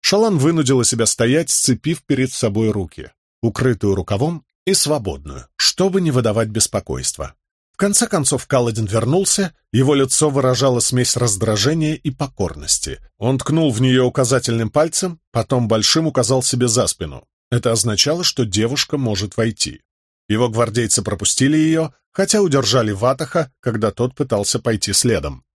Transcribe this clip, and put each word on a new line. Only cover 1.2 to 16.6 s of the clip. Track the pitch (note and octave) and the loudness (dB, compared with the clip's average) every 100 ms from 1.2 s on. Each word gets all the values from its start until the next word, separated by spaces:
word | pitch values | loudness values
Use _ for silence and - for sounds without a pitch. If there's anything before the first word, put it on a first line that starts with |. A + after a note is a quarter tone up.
| A#2 D3 E3 | 2 2 0
сцепив | - - A#2 D3+ E3 | 0 0 0 -2 -6
перед | _ C3+ B2+ | _ -2 -2
собой | - A2+ G2+ A2 | -2 -2 0 0
руки, | G#2 F2 - B1+ _ _ _ | -2 -6 -12 -18 _ _ _
укрытую | A2+ - B2+ A2+ G#2 F#2+ | -4 0 0 2 0 0
рукавом | - G2+ D3+ E3+ _ _ - | -2 -2 -2 -4 _ _ -2
и | |
свободную, | G3 - D3+ G2 C#2 D2 C2+ - - | 0 0 -2 -4 -8 -12 -16 -18 -4
чтобы | - - F#3+ F#3+ | -4 0 0 2
не | E3+ | 0
выдавать | C3 A2 G#2+ A2 | 0 0 -2 -2
беспокойства. | G#2+ - G#2 - B1+ B1+ - D2+ _ _ _ _ | -2 -2 -4 -6 -6 -6 -8 -12 _ _ _ _
В | - | -4
конце | G3+ G#3 A#3 | 0 0 0
концов | F#3 C3+ C3+ - | 0 0 -2 0
Каладин | C3+ A#2+ G#2+ G#2+ | 0 0 -2 -2
вернулся, | A2 A#2 E3+ F#3+ - F#3 _ _ | 0 2 0 0 0 -2 _ _
его | A#2 C3+ C#3+ | 2 4 4
лицо | C3+ - D#3 | 2 2 2
выражало | C#3 C3 A#2+ C3+ B2 | 2 2 2 2 2
смесь | - B2 B2 A#2+ | 0 0 0 0
раздражения | A#2+ F#2+ A2 G#2+ A#2 D#3+ D3+ D#3 | 0 0 0 2 0 0 -2 -2
и | D3+ | -6
покорности. | C3 C#3 - F#3 - D3+ - - - - _ | -4 -8 -4 -6 -4 -4 -4 -4 -10 -16 _
Он | A2+ C3 | -2 0
ткнул | - D#3+ D#3 | 0 2 2
в | A2 | 2
неё | C3 B2+ B2 | 2 4 2
указательным | C3 A#2+ C3 - A2+ A2 | 0 0 0 0 -2 0
пальцем, | D3 D#3+ - F#3 E3+ _ | 0 0 0 -4 -8 _
потом | A#2 A#2 B2+ A2+ | -4 0 0 2
большим | A2 G#2+ D#3+ D#3+ | 2 2 2 0
указал | C3+ A2+ C3 | 0 0 0
себе | B2 B2+ | 0 0